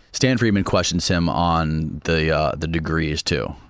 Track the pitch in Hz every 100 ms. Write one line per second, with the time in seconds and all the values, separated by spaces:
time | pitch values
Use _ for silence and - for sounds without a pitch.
0 | - - 131 127 117 101 92 95 87 87
1 | - 87 85 73 87 82 80 78 78 78
2 | 82 82 80 76 73 73 80 82 80 80
3 | 78 76 - 80 50 -